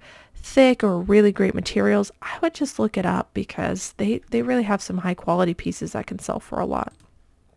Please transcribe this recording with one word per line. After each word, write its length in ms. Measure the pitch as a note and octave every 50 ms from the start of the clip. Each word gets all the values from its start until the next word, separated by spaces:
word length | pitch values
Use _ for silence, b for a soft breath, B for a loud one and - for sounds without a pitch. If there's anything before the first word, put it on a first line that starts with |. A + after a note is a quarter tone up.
| B B B B B B B
thick 500 | B - - - C#4 C4+ C4 B3+ - A3
or 160 | G3+ F3+ F3
really 320 | F3+ F#3+ G3+ G#3 G#3 G#3
great 240 | G3 - G3 F#3+ -
materials," 560 | G3 F#3 - - G#3 G3 G#3 G#3 G#3 G3+ - - -
I 160 | - - - -
would 120 | - E4 E4
just 260 | - D4 C4 - -
look 160 | A3 G#3+ -
it 100 | G3+ F#3
up 260 | F3 F3 F#3 - - -
because 600 | G3+ - - - - - - F3+ F#3 - - -
they, 240 | - G3 G#3 A#3 - - -
they 140 | - A#3 A#3+
really 200 | B3 B3+ B3 A3+
have 180 | G3+ G3+ G3
some 180 | - - F#3 F3+
high 160 | F3 F3+ F3+
quality 380 | - - F3+ E3+ F3+ F3+ E3+ F3
pieces 380 | - - - - - - -
that 160 | - - -
can 120 | - - G#3
sell 200 | - - - G#3+
for 200 | - - - -
a 60 | -
lot. 280 | - - - - - - _ _ _ _ _ _ _ _ _ _ _ _